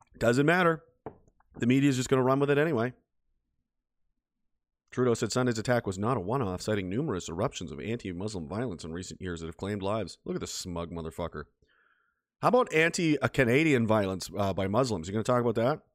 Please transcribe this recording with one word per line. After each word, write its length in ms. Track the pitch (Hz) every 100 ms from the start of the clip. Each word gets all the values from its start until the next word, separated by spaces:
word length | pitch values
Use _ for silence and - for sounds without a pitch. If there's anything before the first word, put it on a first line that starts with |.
| _ -
Doesn't 280 | 113 123 147
matter. 380 | 180 170 160 - _ - - _ _ _ -
The 80 | 117
media's 300 | 135 143 127
just 140 | 123
gonna 140 | 135
run 180 | 127 135
with 80 | 143
it 80 | 143
anyway. 340 | 160 123 123 - _ _ _ _ _ _ _ _ _ _ _ _ _ _ _ _ _ _ _
Trudeau 220 | - 123
said 180 | 113 107
Sunday's 280 | 127 123 113
attack 260 | 107 120 101
was 120 | 95
not 200 | 110 123
a 20 |
one-off, 420 | 90 135 101 90
citing 280 | - 107 92
numerous 400 | 107 160 90 -
eruptions 420 | 82 120 - 82
of 80 | 67
anti-Muslim 680 | 80 117 98 87 107 98 73
violence 360 | 101 127 82
in 100 | 80
recent 280 | 85 90 80
years 200 | 92 82
that 40 | 82
have 120 | -
claimed 260 | 98 104
lives. 340 | 95 110 85 - -
Look 100 | 185
at 60 |
the 60 | 87
smug 440 | - 92 85 85
motherfucker. 520 | 85 80 - 82 76 - _ _ _ _ _ _ _ _ _
How 60 | 151
about 260 | 247 233
anti-Canadian 1120 | 156 165 175 160 147 120 - 117 131 160 127 107
violence, 440 | 107 95 92 - 92
uh, 180 | 98
by 140 | 92 95
Muslims? 400 | 107 131 95 82
You 60 |
gonna 100 | 107
talk 180 | 107 123
about 140 | 117 113
that? 260 | 120 156 -